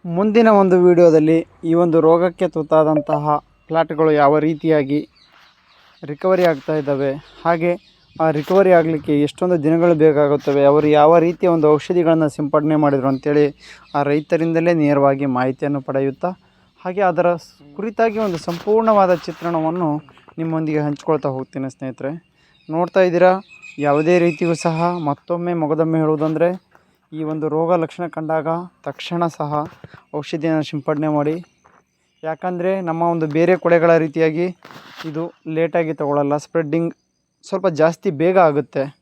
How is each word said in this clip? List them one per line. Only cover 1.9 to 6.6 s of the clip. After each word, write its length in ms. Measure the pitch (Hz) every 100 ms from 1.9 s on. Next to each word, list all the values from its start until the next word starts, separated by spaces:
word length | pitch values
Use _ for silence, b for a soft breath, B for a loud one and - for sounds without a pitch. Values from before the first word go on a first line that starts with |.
| 165 156
ರೋಗಕ್ಕೆ 400 | 170 180 175 180
ತುತ್ತಾದಂತಹ 800 | 160 151 156 156 151 147 151 151 151 _ _ _
ಪ್ಲಾಟ್‌ಗಳು 420 | 160 156 151 160 147
ಯಾವ 100 | 143 151 151
ರೀತಿಯಾಗಿ 520 | 156 165 151 135 147 - _ _ _ _ _ b b b b 143
ರಿಕವರಿ 340 | 147 185 185 175
ಆಗ್ತಾ 240 | 147